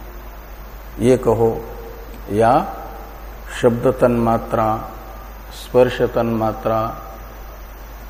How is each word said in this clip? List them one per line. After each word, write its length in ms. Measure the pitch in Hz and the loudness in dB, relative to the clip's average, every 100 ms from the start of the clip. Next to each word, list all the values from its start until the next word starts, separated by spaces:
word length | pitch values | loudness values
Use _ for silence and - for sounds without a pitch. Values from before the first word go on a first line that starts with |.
| - - - - - - - - - - | -14 -14 -14 -16 -16 -16 -14 -14 -12 0
ये 160 | 117 127 | 4 4
कहो, 480 | 117 113 113 113 - - - - - - - | 4 4 4 2 -6 -12 -12 -12 -14 -12 -2
या 440 | 104 113 147 196 - - - - - - - - - | 4 6 6 2 -6 -10 -12 -14 -14 -14 -14 -12 2
शब्द 360 | 123 117 127 - | 4 4 2 4
तन्मात्रा, 920 | 123 120 113 113 - 113 110 110 - - - - - - - | 4 6 4 2 0 0 2 0 -4 -12 -14 -14 -14 -16 -14
स्पर्श 500 | - - 123 123 - | -14 2 6 6 4
तन्मात्रा 960 | 120 123 117 110 110 107 110 113 113 - - - - - - - - - - - | 0 2 0 2 0 0 0 0 0 -4 -12 -14 -16 -16 -14 -14 -16 -16 -16 -14